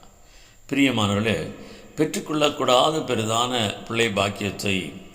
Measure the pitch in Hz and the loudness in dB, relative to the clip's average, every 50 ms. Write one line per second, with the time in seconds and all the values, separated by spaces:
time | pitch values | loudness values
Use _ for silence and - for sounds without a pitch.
0 | - - - - - - - - - - - - - - 135 135 139 135 120 110 | -20 -20 -20 -20 -20 -20 -20 -20 -20 -20 -20 -20 -10 -4 0 2 4 4 4 2
1 | 104 98 101 104 110 113 98 80 78 71 - - - - - - - - - - | 2 2 2 2 2 0 0 0 -2 -6 -10 -14 -16 -18 -18 -20 -20 -14 -2 -2
2 | 156 151 - 196 - - 156 151 147 147 - - 135 123 123 127 147 156 151 160 | -2 -2 -2 -6 -6 -4 0 2 2 0 2 0 2 4 6 6 6 4 0 -2
3 | - 123 123 110 110 107 113 117 123 123 127 120 113 101 - - - - 113 113 | -2 -2 -2 0 0 0 2 0 0 0 0 0 -2 -2 -4 -6 -8 -4 0 0
4 | 117 113 98 101 98 104 101 - 104 98 - - - 101 98 92 85 73 - - | 0 2 2 0 0 0 -2 -2 -4 -4 -4 -4 -2 -2 -2 -2 -2 -6 -10 -14
5 | - - | -18 -18